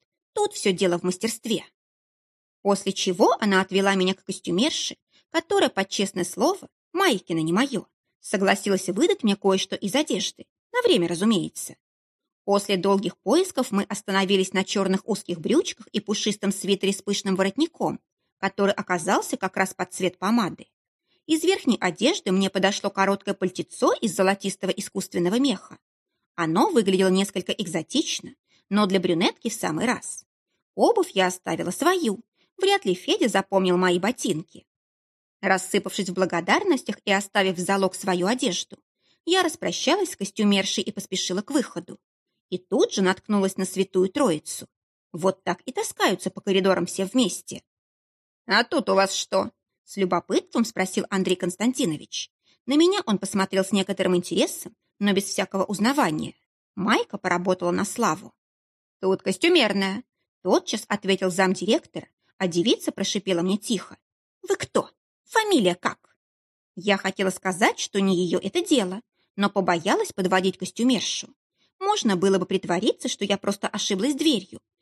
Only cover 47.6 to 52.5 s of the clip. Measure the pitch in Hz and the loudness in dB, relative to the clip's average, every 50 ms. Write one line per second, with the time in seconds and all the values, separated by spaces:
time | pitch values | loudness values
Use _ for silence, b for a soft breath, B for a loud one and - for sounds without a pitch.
47.6 | - _ _ _ _ _ _ _ _ _ _ _ _ _ _ _ _ - 196 208 | -16 _ _ _ _ _ _ _ _ _ _ _ _ _ _ _ _ 0 2 2
48.6 | 247 - - 294 208 - 190 190 196 190 - - - - - 190 196 - - _ | 2 2 0 -2 0 2 2 2 2 2 0 -4 -6 -2 -2 -2 -2 -2 -8 _
49.6 | _ _ _ _ _ - - 196 190 180 185 170 - - 202 330 - _ - 285 | _ _ _ _ _ -10 -4 -4 -2 0 0 -2 -2 -2 -2 -2 -2 _ 0 0
50.6 | 226 - - - 190 190 - - - - 202 190 185 180 185 180 - 175 175 - | 0 0 -2 -4 -4 -4 -4 -6 -6 -2 -2 0 0 0 0 0 -2 -4 -4 -2
51.6 | 202 247 254 - 277 175 151 139 120 - - - - - _ _ _ _ | -2 -2 0 0 0 -2 -2 -4 -8 -10 -12 -12 -12 -12 _ _ _ _